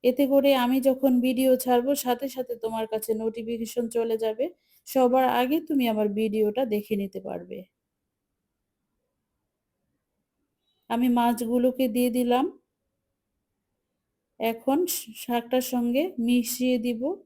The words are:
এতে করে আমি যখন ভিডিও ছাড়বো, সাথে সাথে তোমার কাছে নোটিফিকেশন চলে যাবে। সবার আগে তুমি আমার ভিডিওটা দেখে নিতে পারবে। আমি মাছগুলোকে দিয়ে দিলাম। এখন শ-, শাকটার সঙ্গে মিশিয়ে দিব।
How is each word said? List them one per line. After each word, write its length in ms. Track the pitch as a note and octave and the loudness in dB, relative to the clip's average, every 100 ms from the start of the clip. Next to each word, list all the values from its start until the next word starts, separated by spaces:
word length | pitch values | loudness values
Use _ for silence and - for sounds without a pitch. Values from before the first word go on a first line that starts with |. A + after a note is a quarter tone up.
এতে 200 | B3 B3 C#4 | 2 2 4
করে 220 | C#4 C#4 C4+ | 4 4 2
আমি 220 | A#3+ C4 | 2 2
যখন 300 | C4+ C4 C#4 B3 | 2 2 2 2
ভিডিও 320 | B3 B3 C4 B3+ | 2 2 2 2
ছাড়বো, 360 | B3 B3 B3 C#4 | 2 0 2 -2
সাথে 320 | B3 A#3+ C4+ | -2 -4 -4
সাথে 240 | C4 B3+ A3+ | -8 -8 -8
তোমার 300 | A3 A3+ A3 | -6 -6 -6
কাছে 240 | A3 A3 | -6 -4
নোটিফিকেশন 680 | A3 A3+ A3 A3+ A#3 A3+ - A3+ | -2 -2 -4 -8 -6 -4 -4 -2
চলে 260 | A#3 A3+ A3 | -2 -2 0
যাবে। 280 | A3 A3 D#4 - _ _ - | -2 -2 -4 -6 _ _ -4
সবার 380 | C4+ B3 B3+ C4 | 2 4 4 2
আগে 280 | A#3+ B3+ D#4+ | 2 0 0
তুমি 240 | D#4+ C#4+ A#3+ | 0 0 2
আমার 200 | G#3+ G#3+ | 2 0
ভিডিওটা 540 | G3+ A3 G#3+ G#3 G#3 B3+ | 0 -2 0 0 0 -2
দেখে 300 | G#3 G#3 G#3 | -2 -2 -4
নিতে 240 | G3 G3 | -4 -8
পারবে। 380 | G3 F3 F3+ F#3 F#3+ _ _ _ _ _ _ _ _ _ _ _ _ _ _ _ _ _ _ _ _ _ _ _ _ _ _ _ _ _ _ _ _ | -10 -12 -12 -16 -16 _ _ _ _ _ _ _ _ _ _ _ _ _ _ _ _ _ _ _ _ _ _ _ _ _ _ _ _ _ _ _ _
আমি 180 | A#3 B3+ | 0 2
মাছগুলোকে 760 | A#3+ A#3+ A#3+ A3+ B3 B3+ B3+ B3+ | 4 2 2 0 2 2 2 -2
দিয়ে 240 | B3 B3 | 2 0
দিলাম। 340 | A#3+ A#3+ B3 E4+ - _ _ _ _ _ _ _ _ _ _ _ _ _ _ _ _ _ _ | 0 2 2 0 -6 _ _ _ _ _ _ _ _ _ _ _ _ _ _ _ _ _ _
এখন 380 | A3+ A3+ - C#4+ F4+ | -4 -2 -2 0 0
শ-, 220 | - - A3 | -4 -10 -16
শাকটার 480 | - A#3+ A#3 B3+ B3+ | -4 -4 0 -2 -2
সঙ্গে 360 | B3 A#3+ B3 F#4 - | -2 0 0 -2 -2
মিশিয়ে 580 | A#3 B3 A#3 - B3+ B3+ | 0 2 0 -2 0 0
দিব। 220 | A#3+ A3+ C4+ G4+ | -2 -4 -4 -6